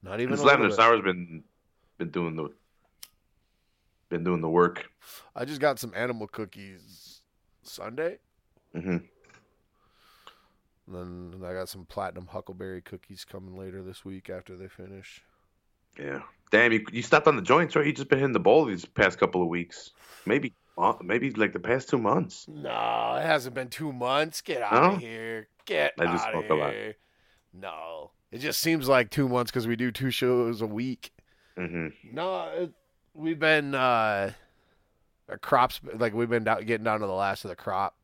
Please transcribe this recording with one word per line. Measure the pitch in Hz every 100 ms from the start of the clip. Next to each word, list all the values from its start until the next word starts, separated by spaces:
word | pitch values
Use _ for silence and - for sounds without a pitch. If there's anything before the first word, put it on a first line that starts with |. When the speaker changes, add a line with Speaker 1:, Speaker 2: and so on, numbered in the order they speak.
Speaker 1:
Not | 92 104
even | 127
Speaker 2:
This | 139
Speaker 1:
a |
little | 135
Speaker 2:
lavender | 139 107
Speaker 1:
bit. | 101
Speaker 2:
sour's | 113 117
been, | 95 90 87 82 - _ _ _ _ _
been | 85
doing | 82 85 80
the, | 73 - _ _ _ _ - _ _ _ _ _ _ _ _ _ _
been | 87
doing | 85 87
the | 80
work. | 85 87 90 - _ - - - -
Speaker 1:
I |
just | 127 147
got | 147 127
some | 120
animal | 92 123 117 104
cookies | - 104 - 98 92 80 90 - - _ _ _ _
Sunday. | - - 104 123 165 208 _ _ _ _ _
Speaker 2:
Mm-hmm. | - 90 87 - _ _ - _ _ _ _ _ _ _ _ - _ _ _ _ _ -
Speaker 1:
And | 92 90 90 90 92
then | 92
I |
got | 92 92
some | 95 87
platinum | - 95 85 90
huckleberry | - - 92 95 92
cookies | - 92 _ 98 -
coming | 98 95 92
later | 95 95
this | 92 95 98
week | 95 -
after | 92 - 92
they | 92
finish. | - 95 98 95 - _ _ _ _ _ _ _ -
Speaker 2:
Yeah. | 71 69 - _ _
Damn, | 104 117
you, | 113 110
you | 117
stopped | 113 151 156
on | 131
the |
joints, | 90 139 170 -
right? | 147
You |
just | 151 139
been | 135
hitting | 135
the | 110
bowl | 92 139
these | 139 92 82
past | - 98 -
couple | 95 92
of | 85
weeks. | 87 85 - - _ - - -
Maybe, | 127 - _ _ -
uh, | 92 110
maybe, | 90 113 139
like, | 107 98
the | 90
past | 87 127 -
two | 135
months. | 107 143 170 - -
Speaker 1:
No, | 151 139 117 117 117 117 127
it | 160
hasn't | 151 127
been | 127 127
two | - 156
months. | 127 123 139 156 -
Get | - 139
outta | 110 110 175
Speaker 2:
No? | 196
Speaker 1:
here. | 120 113 113 113 107 _ -
Get | 170 147 -
Speaker 2:
I | 85
just | - 113
Speaker 1:
outta | 82
Speaker 2:
smoke | -
a | 78
lot. | 73
Speaker 1:
here. | 107 107 107 _ _ _ _ _
No. | 90 95 80 82 80 76 _ _
It | 117
just | 143 -
seems | 165 165 131
like | 131 117
two | - 135
months | 123 120
'cause | 127 117
we | 117
do | 123
two | 113 131
shows | 120 127 123 117 117
a | 110
week. | 107 127 123 - _ _ _ _ -
Speaker 2:
Mm-hmm. | 87 85 80 - - 123
Speaker 1:
No, | 185 185 170 165
it, | 175 _ _ _ _
we've | 156 160 160
been, | 156 156 143 139
uh, | 131 120 110 101 98 98 _ _ _ _ _ _ _ _ _
our | -
crops, | - 131 123 - - 110
like, | 117
we've | 107 117
been | 117 110
down, | 110 107
getting | 113 113
down | 107
to | 101
the |
last | 95 98 98 101
of |
the | 90
crop. | - 95 98 _